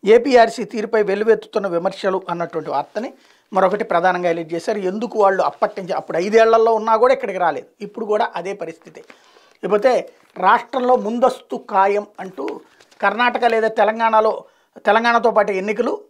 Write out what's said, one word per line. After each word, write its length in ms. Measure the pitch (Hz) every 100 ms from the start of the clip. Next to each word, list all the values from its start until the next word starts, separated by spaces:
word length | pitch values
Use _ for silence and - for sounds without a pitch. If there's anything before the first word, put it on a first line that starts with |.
| 185
ఏపీఆర్సీ 580 | 233 254 247 226 226
తీరుపై 400 | 202 226 214 220
వెల్లువెత్తుతున్న 640 | 202 196 220 208 - 220 196
విమర్శలు 540 | 170 190 - 202 185 180
అన్నటువంటి 400 | 170 170 165 151
వార్తని 440 | 139 143 214 247 - _ _ _
మరొకటి 300 | 190 190 202
ప్రధానంగా 440 | - 175 180 180 180
హైలైట్ 260 | 165 160
చేశారు. 240 | 165 170 208
ఎందుకు 420 | 185 202 233 214
వాళ్ళు 240 | 196 190
అప్పటి 380 | 151 - 214 -
నుంచి, 120 | 180
అప్పుడు 240 | 151 - 160
ఐదేళ్లలో 560 | 190 220 226 226 226
ఉన్నా 220 | 220 220 220
కూడా 180 | 254
ఇక్కడికి 260 | 262 247 185
రాలేదు, 260 | 175 139 - _
ఇప్పుడు 240 | 202 - 214
కూడా 220 | 214 233 190
అదే 180 | 180
పరిస్థితి. 500 | 196 165 160 - 160 - - _ _ _ _
ఇకపోతే 460 | 185 208 240 226 - _ _ -
రాష్ట్రంలో 580 | 180 233 - 269 247 254
ముందస్తు 600 | 202 240 254 254 _ 247 -
ఖాయం 340 | 202 196 202 208 -
అంటూ 400 | 190 - - - _ _ _ _
కర్ణాటక 440 | - 208 247 233 233
లేదా 220 | 226 220
తెలంగాణలో, 760 | 220 208 220 226 220 220 190 - _ _ - -
తెలంగాణతో 460 | 214 233 233 233
పాటు 200 | 214 208
ఎన్నికలు 480 | 190 196 214 240 - -